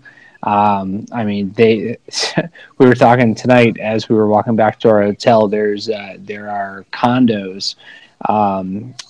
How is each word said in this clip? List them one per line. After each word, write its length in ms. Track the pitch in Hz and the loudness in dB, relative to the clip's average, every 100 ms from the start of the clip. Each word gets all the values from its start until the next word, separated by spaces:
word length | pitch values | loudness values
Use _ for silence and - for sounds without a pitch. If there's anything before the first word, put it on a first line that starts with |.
| - _ _ _ | -12 _ _ _
Um, 640 | 107 104 104 98 95 101 - | -2 0 0 0 -4 -8 -8
I 120 | 120 | -8
mean, 300 | 104 101 98 | -6 -4 -6
they, 440 | 107 113 110 104 - - - - - | 2 2 2 -4 -10 -12 -8 -6 -6
<laughs> 400 | 170 - - - | -6 -12 -16 4
we 80 | 127 | 4
were 100 | 123 | 6
talking 380 | 120 123 113 | 4 4 2
tonight 440 | 101 120 123 117 - | 0 2 4 4 0
as 300 | 107 110 - | -4 -4 0
we 60 | 110 | 0
were 120 | 107 | 2
walking 280 | 107 117 110 | 2 0 0
back 220 | 107 - | 0 2
to 80 | 117 | 2
our 120 | 104 | 4
hotel, 460 | 101 101 127 110 104 | 2 0 2 2 2
there's, 420 | 107 107 104 110 | 0 -2 -4 -6
uh, 280 | 104 101 92 | -8 -10 -16
there 300 | 98 104 104 | -16 -14 -10
are 340 | 101 98 98 - | -8 -8 -12 -16
condos, 840 | - 123 127 120 104 95 98 - - - - _ _ - | -2 0 2 0 0 -6 -10 -12 -12 -20 -20 _ _ 0
um, 640 | 107 101 95 92 101 120 - - | 2 0 -2 -6 -8 -12 -16 -20